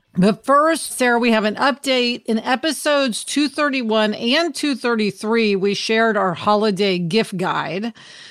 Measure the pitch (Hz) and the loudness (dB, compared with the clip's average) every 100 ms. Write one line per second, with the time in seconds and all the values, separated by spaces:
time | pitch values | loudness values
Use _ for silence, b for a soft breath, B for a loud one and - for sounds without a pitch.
0 | _ - 190 220 - 285 311 330 - - | _ 2 2 2 2 2 4 0 -4 -2
1 | 247 240 240 220 214 208 262 277 277 254 | 0 2 2 2 2 0 0 0 -2 0
2 | 240 240 - 220 202 254 320 285 302 285 | 0 -2 -2 -2 -2 -2 -2 -2 0 0
3 | 269 202 - - 294 - 294 269 226 220 | 0 -4 -4 -2 -2 -2 -2 -2 0 0
4 | 214 214 233 285 339 - 294 247 247 233 | 0 0 0 0 0 -2 -4 -2 -2 0
5 | 208 - 214 233 220 196 202 196 - 220 | 0 -2 -2 2 2 2 0 -2 0 2
6 | 226 208 190 165 202 208 220 190 202 180 | 2 2 0 0 0 2 2 2 0 0
7 | 170 214 - 180 180 156 143 170 226 B | 0 0 0 -2 -4 -4 -4 -6 -8 B
8 | B B B | B B B